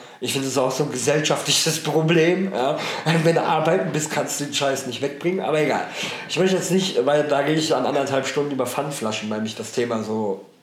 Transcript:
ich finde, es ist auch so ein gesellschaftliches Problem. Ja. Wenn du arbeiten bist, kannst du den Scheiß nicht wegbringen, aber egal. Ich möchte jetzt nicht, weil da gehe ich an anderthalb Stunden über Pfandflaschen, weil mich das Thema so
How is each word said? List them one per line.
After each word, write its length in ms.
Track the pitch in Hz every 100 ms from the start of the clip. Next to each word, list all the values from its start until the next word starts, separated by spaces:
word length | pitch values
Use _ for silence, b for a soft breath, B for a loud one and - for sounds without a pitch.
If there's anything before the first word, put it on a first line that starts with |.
| B B
ich 120 | 123
finde, 160 | 135 135
es 60 |
ist 40 | 131
auch 140 | 127
so 100 | -
ein 60 | 143
gesellschaftliches 920 | 127 147 151 147 147 - - 165 156
Problem. 720 | 156 151 160 165 165 185 190
Ja. 240 | 120 135 160 B B 160 165
Wenn 140 | 160 160
du 60 |
arbeiten 500 | - 156 160 185 180
bist, 180 | 147 -
kannst 300 | 147 135 -
du 40 | 143
den 80 |
Scheiß 320 | - 139 131 127
nicht 120 | 120
wegbringen, 400 | 139 - 175 190
aber 160 | 135 156
egal. 260 | 143 98 - B B B -
Ich 100 | 151
möchte 160 | 190 185
jetzt 160 | 143
nicht, 340 | 190 185 120 131
weil 160 | 147 143
da 140 | 139
gehe 120 | 143
ich 180 | 156 156
an 120 | 135 123
anderthalb 400 | 143 131 139 -
Stunden 240 | 151 143
über 160 | 131 120
Pfandflaschen, 640 | - 151 151 110 104 107
weil 120 | 107
mich 120 | 110
das 160 | 110 107
Thema 300 | - 120 113
so 420 | 104 110 107 95 - _